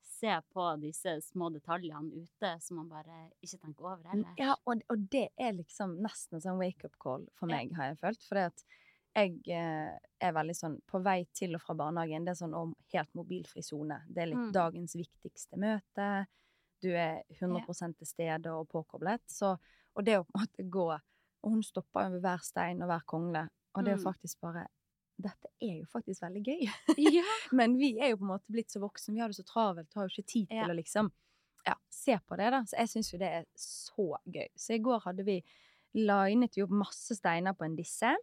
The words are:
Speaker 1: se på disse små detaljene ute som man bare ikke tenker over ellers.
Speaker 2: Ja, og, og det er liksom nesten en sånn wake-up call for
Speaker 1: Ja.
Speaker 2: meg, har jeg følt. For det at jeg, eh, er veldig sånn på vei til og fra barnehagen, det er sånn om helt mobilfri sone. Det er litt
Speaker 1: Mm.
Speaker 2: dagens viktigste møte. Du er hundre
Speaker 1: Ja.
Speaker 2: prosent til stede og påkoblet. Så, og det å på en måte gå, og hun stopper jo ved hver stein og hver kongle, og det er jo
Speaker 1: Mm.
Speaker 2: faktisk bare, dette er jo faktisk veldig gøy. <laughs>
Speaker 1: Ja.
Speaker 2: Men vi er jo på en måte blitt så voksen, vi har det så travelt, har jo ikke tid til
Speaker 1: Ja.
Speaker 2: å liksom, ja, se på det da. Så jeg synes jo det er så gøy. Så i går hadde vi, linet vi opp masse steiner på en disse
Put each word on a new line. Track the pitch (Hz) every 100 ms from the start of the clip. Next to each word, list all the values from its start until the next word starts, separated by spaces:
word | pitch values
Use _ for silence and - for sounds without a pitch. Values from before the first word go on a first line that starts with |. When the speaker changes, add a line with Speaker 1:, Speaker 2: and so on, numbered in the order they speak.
Speaker 1:
se | - - 226 180 -
på | 190 175 156
disse | 151 160 190 156
små | - 185 170
detaljene | 156 - 170 175 151 156
ute | 156 170 _ 202 170
som | - 175
man | 160
bare | 156 156 165 160 _
ikke | 180 180
tenker | 156 147
over | 175 185 165
ellers. | 202 208 175
Speaker 2:
Ja, | 269 277 -
og, | 233 -
og | 233 196
det | 277 220 -
er | 254
liksom | 196 170 - 196 170
nesten | 214 - -
en | 165
sånn | 190 185
wake-up | 185 185 - _
call | - 131 -
for | _ 165
Speaker 1:
Ja. | 156
Speaker 2:
meg, | 127
har | 165 135
jeg | 156
følt. | 175 226 -
For |
det | 196
at | 180 - - - _ _ _ -
jeg, | 202 170 -
eh, | 170 165 156 151 76 _ _
er | 185
veldig | 160 156 175
sånn | 165 143 -
på | 190
vei | 185 185 175
til | - 190
og | 165
fra | -
barnehagen, | 160 151 170 165 156
det | 170
er | 180 170
sånn |
om | 160 165 156 _
helt | 180 151
mobilfri | - 170 185 165 -
sone. | 165 151 151 147 160
Det | 175
er | 170
litt | 247 233
Speaker 1:
Mm. |
Speaker 2:
dagens | 190 170 165 175 170
viktigste | 175 _ - - - -
møte. | 202 214 - - 202 196 196 _ _ _ _ _
Du | 185
er | 170 165 160 - -
hundre | 180 175
Speaker 1:
Ja. |
Speaker 2:
prosent | - 175 170 165
til | 160
stede | - 165 160 165
og | 160 160
påkoblet. | 170 156 - 165 233 _
Så, | - 202 185 _ _ _ -
og |
det | 202 208
å | 170
på |
en | 196 214
måte | _ 190
gå, | 185 170 156 _ _ _ _
og | 214
hun | 220
stopper | 214 - - -
jo | 196
ved | 180
hver | 185 180
stein | - - 175 180
og | 180
hver | 170
kongle, | - 160 170 165 160 _ _
og | 190
det | 196
er | 202
jo |
Speaker 1:
Mm. | 190
Speaker 2:
faktisk | 185 175 -
bare, | 170 170 175 _ _ _ _ _
dette | 190 - - _
er | 233 165
jo | 160
faktisk | 240 - 190
veldig | 175 185
gøy. | 208 311 240 - -
<laughs> | 311 302 320
Speaker 1:
Ja. | 349 440 -
Speaker 2:
Men | 254 226 247
vi | 277 220
er | 269
jo | 214
på |
en | 196 190
måte | _
blitt | 220 220
så | 214
voksen, | 202 - -
vi | 214
har | 226
det | 202
så |
travelt, | 185 - 220 170 160
har | - 196
jo | 185
ikke | 202
tid | 240 196
til | 220
Speaker 1:
Ja. | 214
Speaker 2:
å | 170
liksom, | 165 202 214 - _ _ _ _ -
ja, | - _
se | - - 214
på | - 175
det | 208
da. | 269
Så | 226 -
jeg | 226
synes | 226 220
jo | 180
det | 185
er | 165 160 -
så | - - - - 190 147 -
gøy. | 165 - -
Så | -
i | 226
går | 220 240
hadde | 185 185
vi, | 196 190 - _ _ _ _
linet | - 214 202 196 220 240 -
vi |
opp | 196
masse | 202 202 - - 226
steiner | 185 170 180
på | 190
en | 160 160
disse | 170 - 226 339